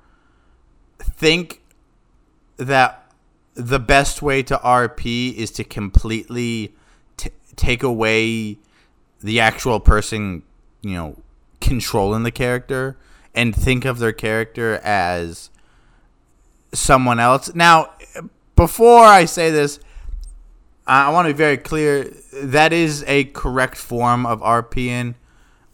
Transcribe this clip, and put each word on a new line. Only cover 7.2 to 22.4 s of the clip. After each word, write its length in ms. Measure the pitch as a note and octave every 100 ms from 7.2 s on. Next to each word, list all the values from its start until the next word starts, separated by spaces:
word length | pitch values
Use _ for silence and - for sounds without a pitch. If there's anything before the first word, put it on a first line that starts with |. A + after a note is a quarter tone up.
| - - _ -
take 260 | - A#2+
away 760 | C3 A2+ A2 A2 A2+ A2+ G#2+ G#2+ _ _ _ _ _ _
the 180 | G2+ A2+
actual 420 | A2+ - B2+ G#2+
person, 640 | - G#2+ - A2 G2+ F2 - _ _ _
you 120 | G#2
know, 280 | F2+ D#2 - - _ _ -
controlling 640 | - B2 - A2+ G2 A2
the 60 | A#2
character 640 | - B2 B2 - C3 C3 C3+ _ - _
and 200 | - A#2+
think 300 | - - D#3
of 140 | C3+ B2
their 140 | A#2
character 680 | G#2 A2 A2 A2 - A2+ G#2
as 680 | - G2+ F2 F2 E2+ E2 - _ _ _ _ _ _ _ _ _ _ _ _
someone 440 | - - C3+ B2+ A#2
else. 340 | A#2+ C3 -
Now, 380 | E3+ E3+ E3 D3 - - - E3 _ _ -
before 480 | E3+ - A#3 A#3
I 200 | A3 G3
say 260 | E3 - E3
this, 280 | D#3 C#3+ - - - - - - - - - _ _ -
I, 200 | C3+ C#3
I 40 |
wanna 180 | E3 E3
be 60 |
very 240 | C#3+ D#3 C#3
clear. 540 | - D#3 D3+ C#3+ C3 - -
That 400 | C3+